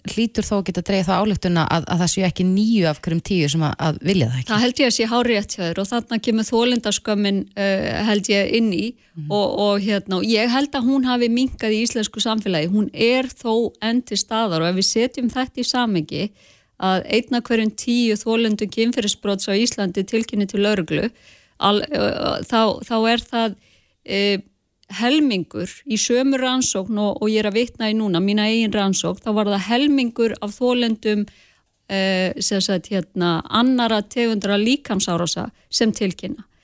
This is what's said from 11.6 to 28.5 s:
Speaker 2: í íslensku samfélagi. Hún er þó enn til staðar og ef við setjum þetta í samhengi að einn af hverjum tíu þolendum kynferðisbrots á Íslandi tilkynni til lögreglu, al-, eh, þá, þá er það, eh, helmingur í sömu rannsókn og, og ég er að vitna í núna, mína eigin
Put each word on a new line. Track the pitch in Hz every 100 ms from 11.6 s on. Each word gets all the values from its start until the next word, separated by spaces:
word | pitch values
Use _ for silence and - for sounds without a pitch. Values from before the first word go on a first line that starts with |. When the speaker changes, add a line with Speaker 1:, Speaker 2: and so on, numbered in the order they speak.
| 220
Speaker 2:
í | 214
íslensku | 233 233 208 -
samfélagi. | 233 220 202 165 165
Hún | 208 196
er | - 226 254
þó | 254 - 233 226 226 -
enn | 220 240
til | - 202
staðar | - 220 220 160
og | 165
ef | 185
við | 196
setjum | 220 247 269 240
þetta | 254 262 -
í |
samhengi | 240 247 233 180 151 147 202 _ - _ _ -
að | 185 185 -
einn | 220 - 240
af |
hverjum | 240 226 214 214
tíu | - 240 233 208
þolendum | 226 226 226 208 240
kynferðisbrots | - 233 247 208 - 202 196 208
á | 202
Íslandi | 247 - 190 190
tilkynni | 190 226 226 208 196
til | 202
lögreglu, | 202 208 160 156 233 - - - _ -
al-, | 196 208
eh, | - 185 202 - - -
þá, | - 226 220 -
þá | - 226 226
er | 233
það, | - 240 226 190 _ _ _ _ -
eh, | 196 202 196 - _ _ _ -
helmingur | 190 240 311 285 190 160 - 180 - 285
í | 214
sömu | - 240 269 262
rannsókn | 254 254 247 190 196 214
og, | 208 -
og | 214
ég | 214
er | 208
að | 208
vitna | 240 - 220
í | 220
núna, | 214 170
mína | 196 208
eigin | 214